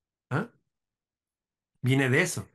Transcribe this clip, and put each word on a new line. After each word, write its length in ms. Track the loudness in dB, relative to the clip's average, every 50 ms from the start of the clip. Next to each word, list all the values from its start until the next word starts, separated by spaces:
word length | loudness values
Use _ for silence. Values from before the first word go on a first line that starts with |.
| _ _ _ _ _ -6
¿Ah? 200 | -6 -6 -6 -6 _ _ _ _ _ _ _ _ _ _ _ _ _ _ _ _ _ _ _ _ _ _ _ _ _ _
Viene 280 | -2 0 2 2 2 2
de 120 | 2 2 2
eso. 260 | 0 -2 -8 -10 -14